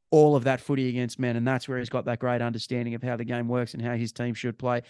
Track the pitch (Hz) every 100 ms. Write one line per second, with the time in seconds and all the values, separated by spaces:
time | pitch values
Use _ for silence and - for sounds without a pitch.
0 | _ 156 151 143 123 127 - 139 127 123
1 | 120 - 127 117 120 131 - 127 117 127
2 | 120 117 127 120 120 113 - 123 117 117
3 | 123 120 117 123 117 123 120 - 117 120
4 | 113 - 120 110 123 110 127 120 -